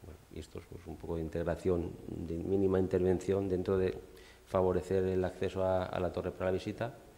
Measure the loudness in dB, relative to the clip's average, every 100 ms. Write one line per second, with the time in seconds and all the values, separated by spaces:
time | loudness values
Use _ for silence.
0 | -18 -18 -16 -14 -12 -14 -14 -16 -14 -12
1 | -6 -4 -4 -2 -2 0 2 2 0 -8
2 | -10 -8 -6 -4 0 4 4 4 4 4
3 | 4 2 2 0 2 0 2 2 2 -2
4 | -10 -20 -20 -20 -2 2 4 2 2 2
5 | 2 2 0 0 -4 0 2 2 0 -2
6 | -2 -2 -4 -2 0 0 -4 -6 -6 -8
7 | -20